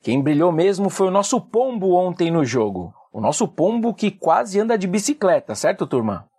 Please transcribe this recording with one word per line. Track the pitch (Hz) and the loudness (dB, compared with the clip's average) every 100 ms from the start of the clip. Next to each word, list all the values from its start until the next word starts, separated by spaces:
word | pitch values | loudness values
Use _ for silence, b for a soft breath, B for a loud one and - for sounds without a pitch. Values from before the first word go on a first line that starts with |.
quem | - 131 | 0 0
brilhou | 139 147 175 | 2 2 2
mesmo | 160 190 190 196 | 2 0 0 -4
foi | 180 190 | 0 0
o | |
nosso | 190 202 247 | 2 0 -2
pombo | - 220 262 233 185 180 | 0 -2 -2 -2 2 2
ontem | 185 165 165 | 0 -2 0
no | 165 | 2
jogo. | 131 123 107 92 87 _ _ | 0 0 -2 -4 -10 _ _
O | 107 | -4
nosso | 110 151 214 | -2 0 -4
pombo | - 180 233 233 | 0 0 2 -2
que | - 208 | -2 -4
quase | - 160 175 233 190 | -2 0 0 0 -2
anda | 226 226 | 0 0
de | 185 | 0
bicicleta, | 202 208 294 190 156 - 104 | -2 -2 0 2 2 0 -2
certo, | 156 - 151 | -2 -2 -2
turma? | 131 110 95 - | 0 -2 -4 -10